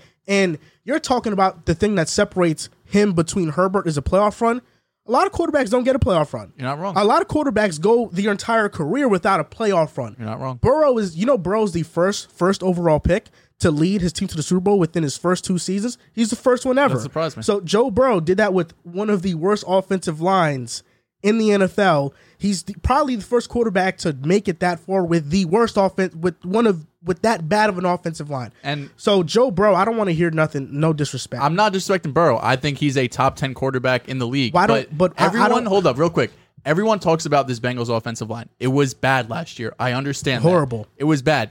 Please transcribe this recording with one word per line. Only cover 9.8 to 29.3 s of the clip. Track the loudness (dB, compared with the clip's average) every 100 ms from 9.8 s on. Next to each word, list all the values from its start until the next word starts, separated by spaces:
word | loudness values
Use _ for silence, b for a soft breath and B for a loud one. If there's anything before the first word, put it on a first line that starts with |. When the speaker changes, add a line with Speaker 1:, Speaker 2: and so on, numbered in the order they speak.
| 0 -4
Speaker 1:
run. | -10 -10
Speaker 2:
You're | -8
not | -8
wrong. | -8 -2
Speaker 1:
Burrow | 2 4 4 2
is, | -2 -2
you | 0
know, | 0
Burrow's | 0 0 0
the | -2
first, | -4 0 0 -2 -10
first | -2 0 0
overall | -2 0 2 2
pick | 2 -2 -2 b b _
to | 0
lead | 2 2 2
his | -2
team | -2 -6
to | -6
the |
Super | -2 0
Bowl | 2 2
within | 2 0
his | -4 -2
first | -2 -2
two | -2 -4
seasons. | -2 -4 -6 -8 b
He's | -4 -2
the | 0
first | 0 0
one | 0 2
ever. | 2
Speaker 2:
That | 0
surprised | -4 -4 -4 -4
me. |
Speaker 1:
So | -2 -2
Joe | 0 2 2
Burrow | 4 4 2
did | 2 2
that | 2
with | 2 -2 -8
one | -12 -6 -2
of | 0
the | 0
worst | -2 0 -2 0
offensive | 0 0 -2 -4 -2
lines | 0 2 2 -2 -8 -12 -16 _ _ _
in | 0 2
the | 2
N | 2
F | 2 2
L. | 2 2 0 b b b
He's | -2 -2
the, | -6 -6
probably | 0 2 2 -2
the |
first | -2 -2 -2
quarterback | -2 0 0 0 -2
to | -4
make | -4 0 0 0
it | -2
that | -2 -4
far | -2 -2
with | 0 0 0
the | 0
worst | 2 2 2 2
offense, | 0 0 -4
with | -2 -6 -6
one | -4 0 2
of, | 0 -6 _
with | -6 -2
that | 0 -2 0
bad | 0 2
of | 0
an |
offensive | -2 -2 -4 -8 -8
line. | -8 -10 -10
Speaker 2:
And | -8 -8 -8 -6
Speaker 1:
so | 0 2
Joe | 2